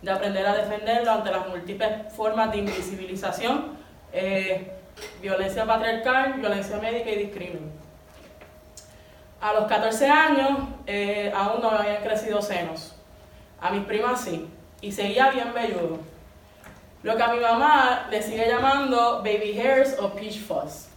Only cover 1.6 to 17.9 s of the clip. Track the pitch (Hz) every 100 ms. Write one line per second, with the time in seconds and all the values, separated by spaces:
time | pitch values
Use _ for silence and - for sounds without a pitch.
1.6 | 180 202 214 214 - - 214 220 220 208
2.6 | 196 185 180 190 185 185 196 - 233 294
3.6 | - - - - - 185 190 190 190 190
4.6 | - - - - - - 196 190 190 190
5.6 | 220 220 226 226 254 262 277 269 214 196
6.6 | - 208 220 233 220 208 202 196 180 165
7.6 | 151 151 - - - - - - - -
8.6 | - - - - - - - - 214 214
9.6 | 214 220 220 226 277 302 311 277 269 277
10.6 | 269 - - 202 202 202 202 202 202 233
11.6 | 233 214 208 208 220 214 220 208 196 180
12.6 | 165 160 - - - - - - - -
13.6 | 185 202 196 214 247 247 190 165 160 -
14.6 | - - 208 202 202 226 269 262 233 233
15.6 | 226 190 165 160 - - - - - -
16.6 | - - - - 202 226 240 240 233 233
17.6 | 294 285 254